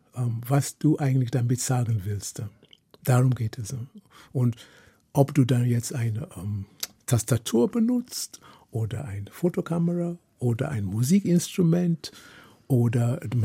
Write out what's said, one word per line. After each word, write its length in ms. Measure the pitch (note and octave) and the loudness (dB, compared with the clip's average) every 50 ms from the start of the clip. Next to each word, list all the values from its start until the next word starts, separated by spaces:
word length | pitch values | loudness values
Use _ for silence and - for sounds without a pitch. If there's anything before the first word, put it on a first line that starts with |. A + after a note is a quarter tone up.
| _ _ - | _ _ -8
ähm, 240 | B2+ B2 A#2+ A#2 A#2 A#2+ | -4 -4 -4 -4 -4 -2
was 300 | A#2+ C#3 C#3 C#3 - - | 0 0 0 0 -2 -4
du 200 | - - D3 D#3 | 0 2 2 2
eigentlich 340 | - D3+ C3+ C3 C3+ B2 A#2 | 2 2 2 2 2 0 0
damit 280 | - B2+ A#2+ A#2+ B2+ A#2+ | 0 0 0 0 0 0
sagen 440 | - - B2+ B2 A#2+ A2 A2+ G#2+ F2+ | 0 0 0 0 0 0 0 -2 -2
willst. 360 | G#2 G2+ G2 - - - - G#2+ G2+ - _ _ _ _ _ _ _ _ - - | -4 -6 -6 -8 -10 -10 -10 -10 -12 -12 _ _ _ _ _ _ _ _ -6 0
Darum 320 | - B2 B2 C3 C3 B2 | 2 4 4 4 4 2
geht 220 | - A#2 A2+ - | 0 -2 -6 -6
es. 180 | - G#2+ - - A#2 A#2 - - G#3+ - _ _ - - - | -8 -10 -10 -8 -10 -10 -12 -16 -20 -20 _ _ -20 -16 -6
Und 240 | - B2 B2 A#2+ A2 - - - - - - _ _ _ _ _ | -2 0 0 0 0 -4 -10 -20 -20 -20 -20 _ _ _ _ _
ob 220 | - C#3+ C3+ C#3+ - | 4 4 4 4 4
du 100 | D3 B2+ | 2 4
dann 220 | A#2+ C3 A#2+ A#2+ | 4 4 2 2
jetzt 280 | B2 A#2+ A#2+ - - - | 2 2 0 -2 -4 -4
eine, 360 | B2+ A#2 A#2 G#2+ A2+ D3+ - - | -4 -2 -2 -4 -4 -8 -10 -12
ähm, 300 | F2 F2 G#2 G#2 G2+ G2 - _ - - - - _ _ | -10 -8 -6 -6 -6 -8 -10 _ -12 -12 -12 -12 _ _
Tastatur 640 | - B2+ A2 - - A2+ A2 - - - A3+ A#3+ - | 0 0 2 2 2 -2 -2 0 0 2 2 2 2
benutzt 720 | - A#3 A3 A#3+ B3 B3 B3 - - - - - - - - - - - _ _ | 2 0 2 2 0 -2 -2 -6 -10 -10 -10 -12 -14 -20 -20 -20 -20 -20 _ _
oder 340 | - A2+ A2 G2 - - D3 | -6 -4 -4 -4 -4 -6 -8
eine 240 | - G2 G2+ G2+ - | -8 -8 -10 -10 -12
Fotokamera 880 | - - E3+ F3 - F#3 E3+ - E3 E3+ E3+ E3+ F3 F3 E3+ F3 F3 - _ _ _ - | -8 -2 -2 -2 0 -2 -4 -2 0 0 0 0 0 -2 -2 -4 -6 -10 _ _ _ -4
oder 300 | B2 A#2+ A2+ A2+ C3 - | -2 -2 0 0 -2 -4
ein 160 | - G#2+ G2+ | -4 -4 -4
Musikinstrument 1300 | F#2 G2+ A2 B2 C3+ F#3 G3+ G3 - F3 E3+ - - - - F3 E3 E3 F3 F3+ E3+ E3 - - - - - - - - - - - - _ _ | -2 -2 0 2 4 4 4 4 4 2 2 0 0 0 2 2 4 4 2 2 0 0 -2 -4 -14 -18 -18 -20 -20 -20 -20 -20 -20 -20 _ _
oder 520 | - C3+ A#2+ A#2+ A#2 A#2+ A#2+ A#2+ A#2+ C3 - - A2 B2+ A#2+ A2 | 0 2 2 2 2 2 2 0 0 -2 -4 -4 -4 -2 0 0